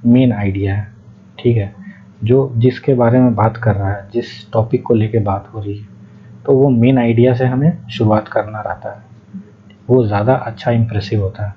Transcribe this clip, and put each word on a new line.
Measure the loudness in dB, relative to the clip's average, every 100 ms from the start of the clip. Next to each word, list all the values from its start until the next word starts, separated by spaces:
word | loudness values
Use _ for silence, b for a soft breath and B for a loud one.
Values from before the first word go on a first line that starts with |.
| 4
main | 4 4
idea | 0 -4 -2 -2 -4
है, | -6 -14 -20 -20 -20 -4
ठीक | 0 0
है, | -2 -10 B B B -8
जो | 0 2 2 2
जिसके | 2 2 -2
बारे | 2 4 4
में | 2 2
बात | 0 0
कर | -2 -2
रहा | -2
है, | -6 -6
जिस | -8 -8 -16 -6
topic | -4 -2 -4
को | 0
लेके | 0 2 -2
बात | -2 -4 -8
हो | -12
रही | -10 -12
है, | -14 -20 B B B -14 0
तो |
वो | 4 4
मेन | 4 4 4
idea | 2 4 4
से | 2 0
हमें | 2 0 -2 -10
शुरुआत | -2 0 0 0
करना | -6 -6 -10
रहता | -10 -10 -12
है, | -16 -20 -20 -20 -20 -20 -20 -20 -20 0
वो | 2 2
ज़्यादा | 0 0
अच्छा | 0 -2 -8 -2
impressive | 0 0 -2 -4 -4
होता | -4 -6
है। | -10